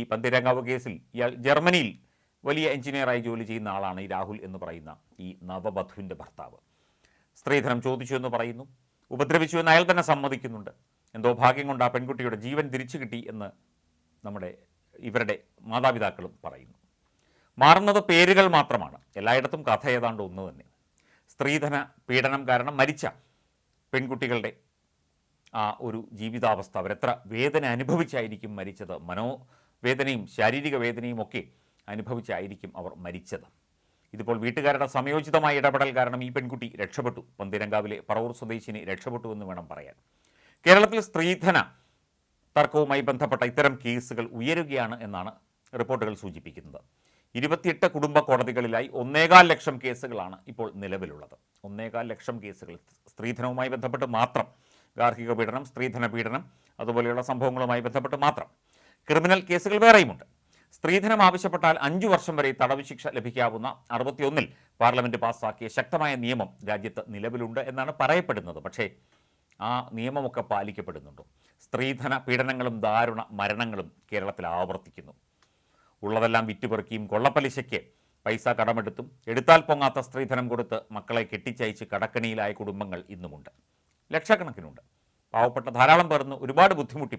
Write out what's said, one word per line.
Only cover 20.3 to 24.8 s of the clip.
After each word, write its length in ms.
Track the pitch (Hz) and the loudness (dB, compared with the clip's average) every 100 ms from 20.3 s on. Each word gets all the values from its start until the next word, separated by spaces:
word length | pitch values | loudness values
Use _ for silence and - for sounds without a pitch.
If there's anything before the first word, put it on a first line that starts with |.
| 90 95 | -8 -12
തന്നെ. 160 | 67 - _ _ _ _ _ _ | -12 -20 _ _ _ _ _ _
സ്ത്രീധന 440 | - 139 151 147 143 139 _ - | -6 -2 0 0 -2 -4 _ -2
പീഡനം 340 | 127 131 139 131 | 2 2 0 2
കാരണം 280 | 123 127 151 | 0 2 2
മരിച്ച 260 | 135 151 - - _ _ _ _ _ _ _ | 0 0 -8 -8 _ _ _ _ _ _ _
പെൺകുട്ടികളുടെ 580 | 131 127 127 127 120 107 - _ _ | -2 -2 -4 -2 -2 -4 -8 _ _